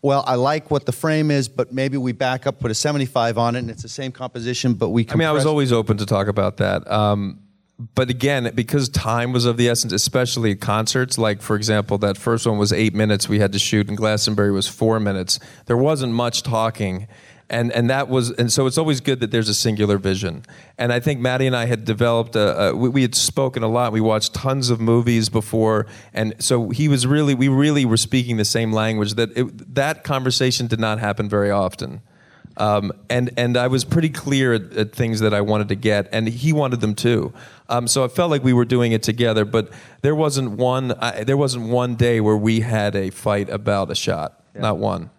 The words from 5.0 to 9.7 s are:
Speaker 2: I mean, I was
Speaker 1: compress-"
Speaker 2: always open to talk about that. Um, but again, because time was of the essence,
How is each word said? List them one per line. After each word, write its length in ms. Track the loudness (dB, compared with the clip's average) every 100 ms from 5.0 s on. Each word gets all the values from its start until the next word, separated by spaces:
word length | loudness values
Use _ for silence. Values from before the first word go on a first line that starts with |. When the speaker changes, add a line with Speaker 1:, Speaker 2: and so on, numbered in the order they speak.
| 0
Speaker 2:
I 60 |
mean, 140 | 0 2
I 40 |
was 100 | 2
Speaker 1:
compress-" 40 | 2
Speaker 2:
always 260 | 2 2
open 240 | 2 2 -2
to 80 | 0
talk 200 | 0 0
about 300 | 0 -2 0
that. 340 | 0 0 -2
Um, 480 | 0 2 0 -2 -8 _ _ _ _ -8
but 160 | -2 -2
again, 400 | 0 0 0 -2 -2
because 320 | -2 0 0
time 440 | -2 0 -2 0
was 120 | 0
of 140 | 0 2
the 100 |
essence, 240 | 2